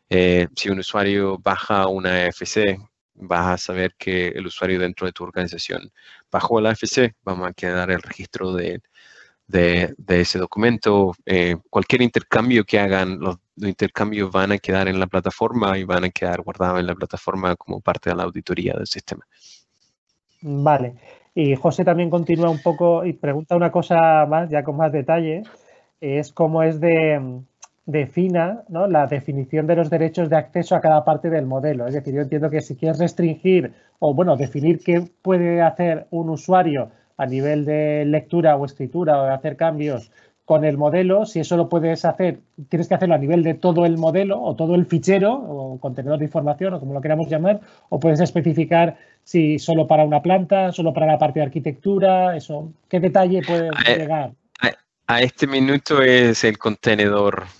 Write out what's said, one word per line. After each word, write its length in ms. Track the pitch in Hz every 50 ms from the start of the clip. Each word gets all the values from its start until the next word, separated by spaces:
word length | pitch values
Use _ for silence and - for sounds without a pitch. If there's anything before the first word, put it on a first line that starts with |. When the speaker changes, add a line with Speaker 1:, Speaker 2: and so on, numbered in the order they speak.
| _ _
Speaker 1:
Eh, 380 | 95 92 90 90 90 90 87 82 -
si 140 | - - 101
un 120 | 98 95
usuario 580 | 92 - - 107 101 101 101 101 98 98 95 92
baja 480 | 95 101 95 87 - - 110 98 95 95
una 220 | 95 95 92 92
A 160 | 92 90 90
F 180 | 87 85 - 92
C, 340 | - - 110 107 101 95 95 104 _ _ _ _ _ _
vas 320 | _ 98 90 87 85 87
a 100 | 90 90
saber 380 | 87 - - 92 92 92 92 -
que 320 | _ - 98 92 90 90 87
el 180 | - - 92
usuario 320 | 87 - - 92 92 95 90
dentro 280 | 90 87 90 - 95
de 60 | 92 90
tu 120 | - 87
organización 640 | 90 - 92 90 87 85 85 - - 90 - 90 - _ _ _ - - - _ _
bajó 300 | - 113 - - 117 110
la 80 | 107 110
A 40 | 110
F 140 | - -
C, 280 | 110 - - 127 117 - _ _
vamos 260 | 98 95 90 92 90
a 60 | 90
quedar 360 | - - 90 90 90 90 92
el 120 | 92 87 85
registro 500 | - - - 98 - - - 95 92 92
de, 300 | 90 87 87 87 90 - _ _ _ _ _ - - - _ _ _ _
de, 480 | _ - 92 87 87 87 87 87 82 -
de 240 | - - - 90 87
ese 180 | 87 - - 90
documento. 800 | 92 85 - 101 110 120 120 107 - 110 104 101 98 95 87 - _
Eh, 320 | - 95 90 87 87 87 82 - _
cualquier 320 | - 117 123 - - 123 123
intercambio 640 | 120 - 117 - _ - 113 113 123 123 117 101
que 140 | - - 107
hagan 400 | 101 98 95 95 95 92 95 85
los 200 | 73 95 90 87 _ _ _
los 120 | - 98 101
intercambios 640 | 92 - 104 95 - - 107 104 107 104 101 95
van 220 | 90 98 95 98 101
a 60 | 101
quedar 300 | - - 95 95 95 95
en 100 | 92 92
la 80 | 92
plataforma 720 | 92 - 95 87 - - - 113 113 123 120 107 98 95 95
y 60 | 95
van 200 | 95 90 90 90
a 60 | 92
quedar 320 | - - - 90 87 87 85
guardados 380 | - 82 - 95 90 90 92
en 60 | 90
la 80 | 87 87
plataforma 640 | 85 90 - - - - - 92 95 92 92 90
como 240 | - - - 92 90
parte 300 | - - 87 - - -
de 60 | 90
la 80 | 87 87
auditoría 500 | 87 87 92 90 - 90 - 92 90 87
del 120 | 82 95
sistema. 400 | - - 95 - - - - _ _ _ _ _ - - - _ _ _ _ _ _ _ _ _ _ _ _ _ _ _ _
Speaker 2:
Vale. 540 | - 151 143 139 143 151 151 139 127 120 123 - _ - - _ _ _ _
Y 220 | 175 156 139 135
José 280 | 131 - 170 143 - 185
también 260 | 180 170 170 175 170
continúa 380 | 160 175 165 156 170 160 170 170
un 140 | 165 147 -
poco 420 | 175 160 151 175 170 170 170 175
y 80 | 180 160
pregunta 440 | - - 143 139 147 160 - 180
una 160 | 175 175 170 170
cosa 520 | 180 165 - 175 165 165 160 160 156 151
más, 220 | 143 151 160 175 165
ya 120 | 147 147 143
con 140 | 147 143
más 160 | 147 165 156 147
detalle, 500 | 151 131 127 160 170 170 160 156 175 220 - - _ _ _ _ _ _ _ _ _
es 320 | - 143 135 147 151 - _
cómo 300 | - 170 160 160 165 160
es 180 | 160 160 156
de, 600 | 151 170 165 160 160 156 151 143 131 127 127 123 131 _ _ _ - _ _ _ _
de 200 | - 143 151 143
fina, 560 | 135 - 170 180 185 180 175 165 175 214 226 - _
¿no? 180 | 180 165 190
la 200 | 202 175 151 143
definición 600 | 131 147 139 135 - 139 139 135 131 - 156 156
de 80 | 156 170
los 160 | 170 170 151
derechos 400 | 170 156 160 160 160 - 170 156
de 60 | 156
acceso 400 | 156 151 - _ 180 165 - 185
a 40 | 170
cada 240 | 170 165 156 151 151
parte 260 | - 156 151 - 170
del 160 | 165 156 139
modelo. 420 | 131 131 135 127 151 147 123 120 123
Es 60 | 135
decir, 200 | 147 139 143 131
yo 60 | 139
entiendo 300 | 147 131 156 151 143 156
que 100 | 143 156
si 160 | 151 - 139
quieres 220 | - - 160 160 143
restringir 760 | 175 165 170 - 170 165 156 - - 185 185 180 147 120 - _ _ _ _ _
o, 160 | - 151 143
bueno, 220 | 135 185 180 156
definir 420 | 127 143 139 - 147 139 160 175 170
qué 300 | - - 170 170 175 170 _ _ _
puede 380 | 185 190 180 175 170 170 170
hacer 460 | 170 160 165 - 175 175 160 156 - _
un 200 | - 165 165 160
usuario 640 | 160 139 - - 185 185 180 170 143 135 117 110 _ _ _ _ _
a 100 | - 139
nivel 380 | 127 127 131 135 147 151 151 147
de 400 | 147 151 151 151 151 151 151 147
lectura 520 | 147 151 151 147 - - 170 170 160 147
o 80 | 135 143
escritura 560 | 139 - _ 139 127 127 170 180 156 147 139
o 60 | 139
de 60 | 135 135
hacer 240 | 135 - 156 143
cambios 560 | 135 160 165 160 151 147 147 139 117 107 _ _ _ _ _ _ _ _
con 200 | - 165 156 147
el 120 | 156 147
modelo, 480 | 139 151 151 151 180 185 185 190 202 214
si 160 | 214 - 170
eso 160 | 151 - 175
lo 140 | 170 170 170
puedes 340 | - 175 151 165 165 160 -
hacer, 360 | 170 160 - 185 175 143 - _ _ _ - 143 _
tienes 180 | - 165 170
que 80 | - 196
hacerlo 200 | - 185 180 165
a 40 | 143
nivel 240 | 139 139 170 170 165
de 120 | 165 156
todo 320 | 135 - 180 170 170 175
el 100 | 170 170
modelo 460 | 165 165 160 156 185 196 196 196 - -
o 120 | - 139
todo 200 | - 165 160 175
el 100 | 175 175
fichero 480 | 170 - 160 - 180 196 196 185 208 240
o 480 | 285 254 170 147 139 135 131 131 127
contenedor 380 | - 139 123 131 127 139 151 147
de 80 | 151
información 480 | 147 - 165 143 147 147 143 185 190 185
o 60 | 160
como 120 | 135 135 139
lo 80 | 139
queramos 300 | 135 151 156 156 165 139
llamar, 300 | 156 151 165 190 208 202 - - - _ _ _
o 100 | - 151
puedes 220 | 143 165 156 143
especificar 800 | 175 156 - 175 143 165 151 147 160 - 170 165 170 165 160 - - _ _ _ _
si 360 | - - 175 160 151 151 143
solo 280 | - - 165 160 156
para 180 | - 156 151 156
una 160 | 151 151 147
planta, 500 | 143 170 185 196 185 151 196 190 190 185
solo 220 | 175 - 170 165 143
para 140 | 165 160
la 120 | 156 156 147
parte 220 | 156 151 135 156
de 60 | 151
arquitectura, 880 | 135 131 165 131 165 139 - _ 196 202 190 190 190 190 185 185 180 175
eso, 340 | 156 - - 156 147 156 160 160 _ _ _
¿qué 100 | - 180
detalle 400 | 165 185 180 196 190 180 185 185
puede 300 | 147 - 170 170 165 165
Speaker 1:
A, 260 | 156 - 120 120 120
Speaker 2:
llegar? 360 | - 160 147 160 156 139 120 - _ _ _ _ -
Speaker 1:
a, 100 | 123 123 - - _ _ _ _ _
a 140 | - 117 120 123
este 240 | 123 - - -
minuto 560 | 139 135 135 131 135 143 143 - - 151 143 135
es 420 | 127 127 127 123 117 113 - -
el 140 | 113 107 101
contenedor 880 | - 113 104 - - 120 107 104 104 101 104 104 101 101 95 95 95 95 - _